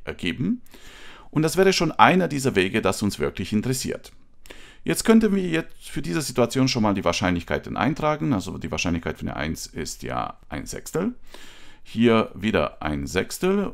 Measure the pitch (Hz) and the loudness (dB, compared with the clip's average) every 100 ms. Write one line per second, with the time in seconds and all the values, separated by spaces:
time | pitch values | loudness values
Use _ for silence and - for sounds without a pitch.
0 | - 76 90 - 160 247 - - - - | -12 -6 -4 -2 -2 -2 -6 -18 -20 -18
1 | - - - 151 156 170 190 180 170 - | -18 -18 -4 0 0 4 4 4 0 6
2 | 117 180 175 147 131 98 92 107 95 95 | 6 6 2 0 2 4 2 2 0 2
3 | 104 - 71 - 95 107 110 131 - - | -2 0 -4 -2 -2 -2 0 -4 -4 -6
4 | - - - - - - - - - 165 | -10 -20 -20 -20 -18 -16 -18 -10 -4 0
5 | - 226 214 196 185 160 165 - - - | 6 6 6 2 0 -2 -4 -12 -10 -8
6 | 156 165 143 - 120 135 131 127 107 98 | -2 -2 -2 2 2 4 2 4 2 2
7 | 87 85 90 87 - 73 - - 104 - | 2 2 2 0 -2 -4 -4 -2 -2 0
8 | 156 156 156 110 87 - 82 78 - 82 | -2 0 0 0 -2 -8 -6 -4 -2 -2
9 | 82 71 - - 76 78 - - 78 - | -4 -6 -8 -6 -6 -6 -8 -10 -10 -10
10 | 62 62 50 - - 87 - - - 156 | -8 -6 -6 -10 -12 -12 -10 -12 -6 -4
11 | 202 247 - - - - - - - 110 | -4 -6 -14 -16 -16 -16 -18 -18 -10 4
12 | 117 113 - - 104 98 71 - 76 73 | 6 6 2 -2 0 2 0 -2 -4 -4
13 | 71 90 - - 185 202 196 | -2 -2 -2 -2 0 2 0